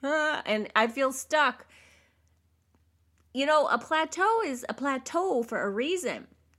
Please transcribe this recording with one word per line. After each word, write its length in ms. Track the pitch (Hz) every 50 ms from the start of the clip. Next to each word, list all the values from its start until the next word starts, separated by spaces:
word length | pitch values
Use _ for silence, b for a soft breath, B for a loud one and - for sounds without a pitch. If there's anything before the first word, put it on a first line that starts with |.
Ah, 420 | 277 277 311 311 302 311 294 - -
and 260 | - 214 214 208 - -
I 120 | 220 226 233
feel 240 | 233 269 269 262
stuck." 540 | 262 - - - 302 302 285 254 240 - - b b b b b b b b b b b b b _ _ _ _ _ _ _ _ _ _ _ _ _ _ _ _ _ _ _ _ -
You 120 | 254 277
know, 220 | 294 311 302 277 -
a 100 | 226 233
plateau 640 | - - 320 311 320 311 - 339 381 427 453 453 427
is 220 | 302 262 240 - -
a 40 | 226
plateau 720 | - 262 285 269 262 262 - - 339 370 381 311 240 233
for 180 | - 233 175
a 80 | - 202
reason. 580 | 196 220 262 320 381 359 - 220 143 104 - - _ _ _ _ _